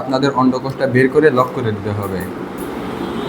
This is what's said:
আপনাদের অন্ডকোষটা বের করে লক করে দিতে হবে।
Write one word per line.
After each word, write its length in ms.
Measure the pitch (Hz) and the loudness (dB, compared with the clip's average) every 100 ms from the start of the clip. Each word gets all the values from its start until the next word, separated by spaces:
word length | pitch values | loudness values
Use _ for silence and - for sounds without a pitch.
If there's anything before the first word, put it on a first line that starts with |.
আপনাদের 300 | 135 131 139 131 | 2 0 2 2
অন্ডকোষটা 440 | 127 127 135 127 131 | 2 2 -4 -2 0
বের 140 | 127 135 | 4 4
করে 140 | 151 151 127 | 6 4 4
লক 100 | 127 - | 0 0
করে 140 | 113 101 | -2 -2
দিতে 160 | 104 101 | -4 -4
হবে। 200 | 98 92 87 - - - - - - - - - | -4 -4 -6 -6 -10 -8 -8 -8 -8 -6 -6 -6